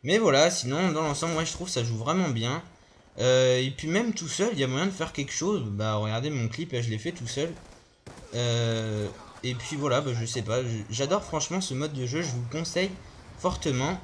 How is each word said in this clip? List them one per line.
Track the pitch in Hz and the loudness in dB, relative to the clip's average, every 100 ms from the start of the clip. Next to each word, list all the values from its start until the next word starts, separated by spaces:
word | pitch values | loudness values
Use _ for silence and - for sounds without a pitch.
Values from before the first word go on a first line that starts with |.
Mais | 127 202 | 4 4
voilà, | 214 135 165 | 6 8 6
sinon, | 180 123 143 185 | 4 -2 0 2
dans | 156 | 2
l'ensemble, | 156 143 165 | 0 0 0
moi, | 160 | 0
je | 160 | -2
trouve | - 180 | -4 -4
que | |
ça | 127 | -2
joue | 117 110 | -2 -2
vraiment | 113 180 175 | 0 2 2
bien. | 117 117 147 - - - - - - | 2 0 -2 -6 -20 -20 -20 -20 0
Euh, | 127 127 127 127 | 6 8 6 4
et | 131 | 2
puis | 139 156 | -2 0
même | 190 233 | 0 0
tout | - 160 | -2 -6
seul, | - 214 | 0 0
il | 180 | 2
y | |
a | 131 | 0
moyen | 131 190 | 2 0
de | |
faire | 190 160 | -2 -6
quelque | - 139 | -4 -4
chose. | - 175 208 | -2 0 0
Bah, | 113 101 107 107 | -2 -2 0 0
regardez | 107 110 139 | 0 -2 -2
mon | 143 113 | -2 -2
clip, | - 165 | -2 -4
là, | 123 | -2
je | 117 | -2
l'ai | 107 | -2
fait | 165 | -4
tout | 175 117 | -6 -6
seul. | 135 160 170 - - - _ - - - | -4 -4 -6 -16 -20 -20 _ -20 -18 -10
Euh, | 120 120 117 117 113 110 107 104 - - - | -4 0 2 2 0 0 -2 -2 -6 -16 -8
et | 127 | -4
puis | 123 - 151 | -4 -4 -2
voilà, | 143 127 | 2 2
bah, | 143 117 | 2 -2
je | |
sais | 113 131 | -2 -2
pas, | 104 120 | 0 0
je, | 127 113 107 | 0 -4 -4
j'adore | 113 139 196 | -2 2 0
franchement | - 156 - 180 | 0 -4 0 -2
ce | 190 | -2
mode | 131 151 | -2 -4
de | 143 123 | -4 -4
jeu, | 147 | -2
je | 170 | -2
vous | 120 | -4
le | 120 147 | -4 -4
conseille | 165 175 190 185 - - - - | -2 0 -2 -4 -14 -20 -18 -4
fortement. | 185 180 156 127 139 185 | -2 0 0 2 0 -2